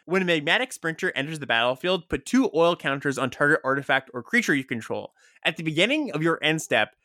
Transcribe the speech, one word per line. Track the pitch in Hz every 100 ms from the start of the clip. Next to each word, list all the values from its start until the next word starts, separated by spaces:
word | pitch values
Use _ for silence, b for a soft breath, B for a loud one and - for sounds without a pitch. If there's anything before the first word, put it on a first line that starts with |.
| -
"When | 185
a | 180
magmatic | 165 147 202 254
sprinter | - 160 160 185 -
enters | 143 156
the | 127
battlefield, | 113 120 131 180 185 -
put | 143 -
two | 254 247
oil | 156 165 175
counters | 151 139 143 123
on | 127
target | - 147 156
artifact | 131 135 139 135 -
or | 123
creature | - 240 214
you | 143
control. | 127 120 - 101 101 b b b
At | - 165
the |
beginning | 160 151 208 311 254
of | 151
your | 165 160
end | 151 160
step, | - 120 107 _